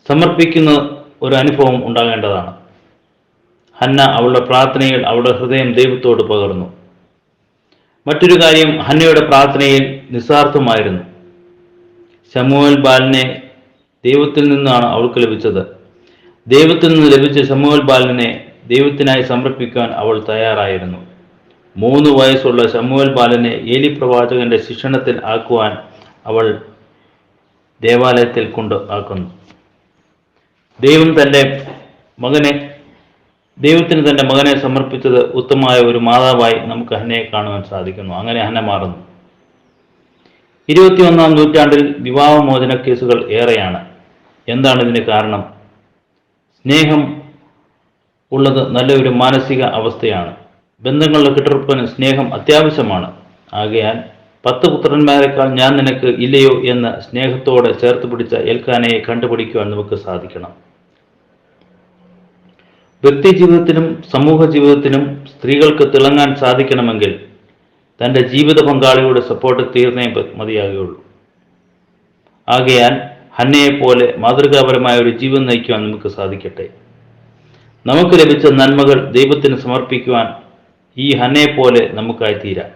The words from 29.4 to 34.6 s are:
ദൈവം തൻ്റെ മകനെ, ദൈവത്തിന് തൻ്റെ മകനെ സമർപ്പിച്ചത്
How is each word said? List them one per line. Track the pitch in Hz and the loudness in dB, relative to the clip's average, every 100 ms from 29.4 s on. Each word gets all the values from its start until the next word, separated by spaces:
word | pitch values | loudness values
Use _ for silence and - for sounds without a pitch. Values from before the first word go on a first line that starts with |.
| _ _ _ _ _ _ _ _ _ _ _ _ _ - | _ _ _ _ _ _ _ _ _ _ _ _ _ -2
ദൈവം | 135 156 165 | 4 4 4
തൻ്റെ | 156 139 139 135 - - - - _ _ - | 2 2 2 0 -4 -14 -20 -20 _ _ -10
മകനെ, | 123 147 147 143 - - _ _ _ _ _ _ _ - | -4 0 0 -4 -8 -20 _ _ _ _ _ _ _ -4
ദൈവത്തിന് | 143 165 165 156 147 | 2 2 2 0 0
തൻ്റെ | 139 | 0
മകനെ | 131 135 143 | 0 2 2
സമർപ്പിച്ചത് | 139 | 0